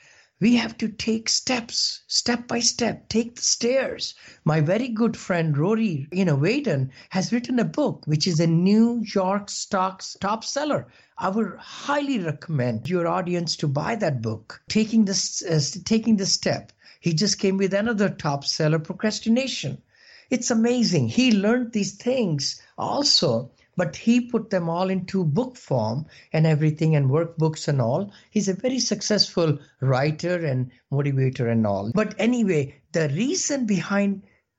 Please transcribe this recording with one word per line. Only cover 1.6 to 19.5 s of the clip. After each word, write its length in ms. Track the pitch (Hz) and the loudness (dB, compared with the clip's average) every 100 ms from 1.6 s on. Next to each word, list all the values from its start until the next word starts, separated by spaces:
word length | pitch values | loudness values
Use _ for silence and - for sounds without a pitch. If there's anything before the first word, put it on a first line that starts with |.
| 233 - - - _ | -4 -4 -4 -6 _
step 400 | - - 240 - | -2 0 -2 -2
by 140 | 240 | -2
step, 480 | 233 - 233 - - | -2 0 -2 -4 -2
take 260 | 220 233 | -2 -2
the 80 | - | -4
stairs. 720 | - - 233 269 254 - - - - - | -2 0 2 0 0 -6 -10 -12 -20 -4
My 160 | - 156 | 0 2
very 260 | 151 214 262 | 2 0 0
good 300 | 220 233 - | 0 0 0
friend 420 | - 175 160 143 | -2 0 0 2
Rory, 480 | 175 226 220 143 139 | 2 2 0 -2 -4
you 120 | 180 | 0
know, 120 | 185 139 | 2 2
Vaden 540 | 170 277 262 139 131 - - | 2 0 0 -2 -2 -6 -6
has 220 | 190 - | -4 0
written 260 | 240 247 254 | -2 0 0
a 60 | |
book, 400 | 160 - 262 - - | 0 0 -2 -2 -2
which 180 | 151 | 0
is 140 | 190 160 | 2 2
a 80 | 170 | 4
New 560 | 165 185 214 233 240 214 | 4 4 6 4 2 -2
York 360 | 196 185 202 202 | -2 0 -2 -4
Stocks 640 | - - 190 190 185 - - | -10 -4 -2 -2 -4 -16 -6
top 240 | 202 226 | -4 -4
seller. 420 | - 277 302 190 - - _ - | -4 -4 -2 -4 -4 -20 _ -6
I 100 | 185 | -4
would 280 | 214 196 - | -2 -4 -6
highly 600 | - - - 294 277 240 | -16 -12 -4 -2 0 -2
recommend 680 | 165 151 - 147 123 113 135 | -2 -6 -4 -2 0 -2 -2
your 200 | 180 170 | -2 0
audience 480 | 180 175 175 175 - | -2 -2 -4 -4 -2
to 100 | 151 | -2
buy 300 | 139 165 226 | -2 -2 -2
that 260 | 175 127 | -2 -2
book, 400 | 110 107 - - _ | -4 -6 -10 -20 _
Taking 380 | 214 220 226 196 | 0 2 4 2
the 40 | |
S-, 320 | 190 - - | 0 -4 -6
uh, 120 | 180 | 0
S-, 280 | 156 - 180 | 0 0 -6
Taking 340 | - 226 226 202 | 0 0 2 2
the 80 | 190 | 2
Step. 440 | - 185 123 - _ - _ | 0 0 -2 -6 _ -20 _
He 120 | 170 | -2
just 260 | 156 202 - | 0 0 0
came 160 | 196 190 | 0 2
with 180 | 196 | 0
another 340 | 196 226 208 196 | 0 0 0 0
top 360 | - 156 139 | 0 -2 -2
seller, 340 | - - 156 160 | -4 0 2 2
Procrastination. 1040 | 160 180 214 214 226 240 262 | -2 -4 -4 -2 0 2 0